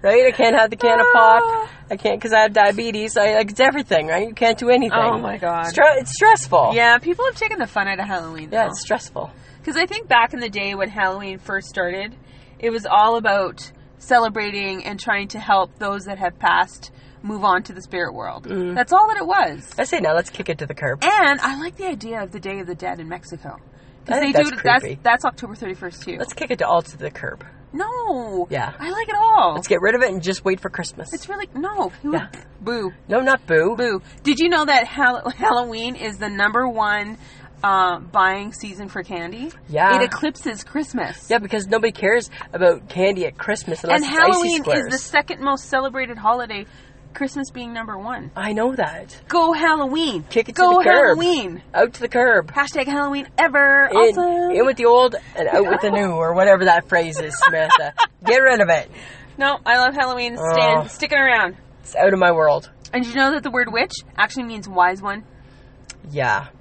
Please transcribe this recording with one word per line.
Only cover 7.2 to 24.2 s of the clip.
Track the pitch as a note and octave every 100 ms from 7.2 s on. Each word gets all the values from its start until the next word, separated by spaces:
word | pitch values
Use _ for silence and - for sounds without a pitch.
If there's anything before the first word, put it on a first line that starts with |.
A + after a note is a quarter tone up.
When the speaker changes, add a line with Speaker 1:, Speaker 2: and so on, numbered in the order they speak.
| C5
Speaker 2:
have | B4
taken | A4 G4+
the | A#3
fun | G#3+ G3
out | F#3+
of | G3+
Halloween, | F#3 E3 D#3+ D#3
Speaker 1:
Yeah, | G#3
Speaker 2:
though. | G#3+
Speaker 1:
it's | F#3+
stressful. | - G#3+ - - - - - -
Speaker 2:
'Cause | - D4+
I | F4+
think | G#4 A4
back | A#3+ A#3
in | C4
the | A#3+
day | G3+ G3+
when | G3 F#3+
Halloween | G#3 F#3+ F#3+ G3+ F#3+
first | - G3 F#3
started, | - F3 F#3+ G#3 - - - - -
it | A3+
was | A3+
all | G#3 G#3 G#3+ A#3
about | A3 G3+ F#3 - - - - - -
celebrating | B3 A3+ G#3+ G#3 G3+ G3 F#3+
and | - G3+
trying | - G3+ G3
to | G#3+
help | A3 G3 F#3 -
those | G3+ G3+ F#3+
that | F#3+
have | F#3 -
passed | F3+ F3 F#3 - - - - -
move | G3+ G#3+
on | G3 F3+
to | -
the | F#3
spirit | - F3+ E3+
world. | G#2 - - -
Speaker 1:
Mm. | F#3+ F3+ F3+
Speaker 2:
That's | B3
all | F#4 G#4+
that | G#4+
it | E4+
was. | G4 G3+ D3 - -
Speaker 1:
I |
say | - E4+
now, | E3+
let's | D#3+ F3
kick | - F#3
it | D#3
to | D3
the |
curb. | C#3+ C#3+ C#3
Speaker 2:
And | D#4 G#4+ D#4 C#4
I | A#3+ C4+
like | E4
the | F4 F#4+
idea | C4+ A3 A3+
of | G3
the | G#3
Day | F#3+ G3
of | F3+
the | F3
Dead | F3+ F3
in | D#3+
Mexico. | F3 - E3 C#3 - - - - - -
'Cause |
Speaker 1:
I | B3+